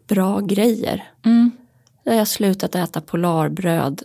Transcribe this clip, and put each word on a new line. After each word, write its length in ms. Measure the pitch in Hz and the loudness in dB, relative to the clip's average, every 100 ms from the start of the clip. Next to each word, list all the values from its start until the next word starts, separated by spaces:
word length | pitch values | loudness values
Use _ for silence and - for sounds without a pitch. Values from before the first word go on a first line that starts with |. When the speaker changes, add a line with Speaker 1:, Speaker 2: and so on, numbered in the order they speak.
| - | -4
Speaker 1:
bra 320 | 214 190 202 | 0 0 0
grejer. 640 | 202 196 233 220 - 196 - _ | -2 0 2 0 -2 -6 -8 _
Speaker 2:
Mm. 260 | 226 233 240 240 _ _ _ _ | 2 4 4 0 _ _ _ _
Speaker 1:
Där 80 | - | -2
jag 60 | 226 | 0
har 40 | |
slutat 500 | 214 - 202 190 185 | 0 0 0 0 -2
äta 260 | 185 170 - | -4 -4 -6
Polarbröd 1000 | - 170 175 160 151 156 180 165 135 - | -6 -2 0 0 0 -2 -2 0 -2 -6